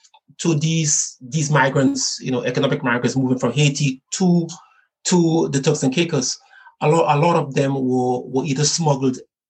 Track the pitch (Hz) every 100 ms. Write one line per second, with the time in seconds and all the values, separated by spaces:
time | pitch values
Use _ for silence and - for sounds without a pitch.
0 | _ _ _ - 170 151 160 165 151 -
1 | - - 127 156 143 143 135 139 135 135
2 | - - 143 123 123 147 131 123 127 120
3 | 123 131 127 127 123 123 147 135 139 131
4 | - - 185 175 151 - _ _ _ _
5 | - 180 165 165 156 139 156 147 131 151
6 | 170 147 - - _ - - - 151 165
7 | 156 143 170 170 135 131 139 135 127 127
8 | 123 123 - 131 147 135 143 - 156 135
9 | 131 127 - _